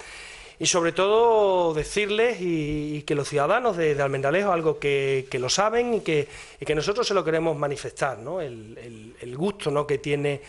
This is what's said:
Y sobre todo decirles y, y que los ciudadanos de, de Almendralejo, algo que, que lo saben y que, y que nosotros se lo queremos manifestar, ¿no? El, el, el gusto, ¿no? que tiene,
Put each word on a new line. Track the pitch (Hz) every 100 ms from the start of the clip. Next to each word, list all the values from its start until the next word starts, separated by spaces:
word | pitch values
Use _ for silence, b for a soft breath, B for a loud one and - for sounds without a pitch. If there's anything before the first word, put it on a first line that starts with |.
| B B B B B B
Y | 156
sobre | 185 170
todo | 165 196 214 233 220 202 185 170 156
decirles | 147 202 208 214 240 196
y, | 180 165 147 151 151 151
y |
que | -
los | 147 135
ciudadanos | 143 147 226 240 170
de, | 156
de | 143
Almendralejo, | 139 139 139 175 202
algo | 170 160 147
que, | 143 139 135 135 131
que | 131
lo | 127
saben | - 214 233 240
y | 220
que, | - 151 143 B B B
y | 143
que |
nosotros | 151 147 214 226
se |
lo | 196
queremos | 160 160 165 147
manifestar, | 147 139 120 - 143 113
¿no? | 123 185
El, | 147 117 107 113
el, | 120 110 110 127
el | 123 131
gusto, | 196 202 156
¿no? | 143 147
que | 139
tiene, | 147 143 143 143